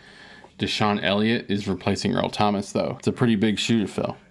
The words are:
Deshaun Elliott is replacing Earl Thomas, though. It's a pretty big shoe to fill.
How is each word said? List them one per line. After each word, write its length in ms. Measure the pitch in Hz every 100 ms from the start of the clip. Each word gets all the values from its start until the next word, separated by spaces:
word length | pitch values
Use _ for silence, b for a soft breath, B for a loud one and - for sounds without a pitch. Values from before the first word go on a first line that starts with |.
| B B B B B -
Deshaun 440 | 95 - 107 104
Elliott 440 | 80 101 110 117 -
is 180 | 101 101
replacing 480 | 92 - 98 - 92
Earl 140 | 95
Thomas, 420 | - 104 101 101
though. 240 | - 87 -
It's 80 | -
a 40 |
pretty 240 | - 123 110
big 220 | 110 101
shoe 240 | - 117
to 60 | 95
fill. 280 | - - - -